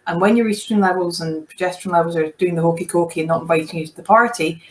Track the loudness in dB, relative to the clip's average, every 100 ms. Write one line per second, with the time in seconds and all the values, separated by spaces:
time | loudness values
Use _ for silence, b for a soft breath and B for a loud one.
0 | -6 2 4 4 2 -2 0 2 2 2
1 | -2 -4 -6 -6 -10 -6 -6 -4 -2 0
2 | 2 0 -4 -2 -2 0 0 0 -2 -2
3 | 0 -2 -2 -2 0 -2 -2 -8 -10 -8
4 | 2 4 4 0 -4 -4 B